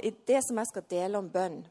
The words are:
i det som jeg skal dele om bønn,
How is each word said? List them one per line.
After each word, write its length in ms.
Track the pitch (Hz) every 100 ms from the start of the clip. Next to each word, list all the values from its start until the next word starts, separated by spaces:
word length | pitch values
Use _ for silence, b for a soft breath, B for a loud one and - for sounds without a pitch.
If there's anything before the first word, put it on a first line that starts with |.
i 80 | 220 214 -
det 160 | 262 262
som 120 | 226
jeg 120 | 226
skal 200 | 196 -
dele 280 | 175 185 202
om 80 | 185
bønn, 300 | 185 185 156 -